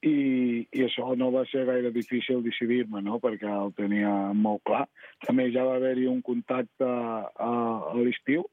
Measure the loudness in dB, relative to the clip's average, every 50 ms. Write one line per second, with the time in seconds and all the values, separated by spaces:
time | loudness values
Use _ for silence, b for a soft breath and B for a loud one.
0 | 2 2 2 4 4 2 2 2 2 2 0 0 -4 _ -2 0 0 0 0 -4
1 | -2 -2 0 2 2 2 2 2 0 0 -2 -2 0 2 0 0 0 0 -2 -2
2 | -4 -2 -2 -2 0 0 -2 0 0 -2 -2 -2 0 0 2 2 0 -2 -4 -6
3 | -4 -4 -4 0 0 -2 -2 -2 -4 -4 -2 -2 -2 -4 -4 -4 -2 0 0 0
4 | 2 2 0 0 0 0 2 2 2 2 0 -2 _ -2 -2 -2 -2 -6 _ B
5 | B B B B -2 0 2 2 2 2 2 2 0 2 0 2 0 0 2 2
6 | 2 2 0 0 -2 -2 -4 -4 -2 -2 -2 -2 -2 -4 _ _ 0 0 0 0
7 | -2 -2 -4 -4 -6 -8 -6 -4 -2 0 0 0 0 0 -2 -2 -4 -4 0 2
8 | 2 2 0 -2 _ 0 0 0 0 -4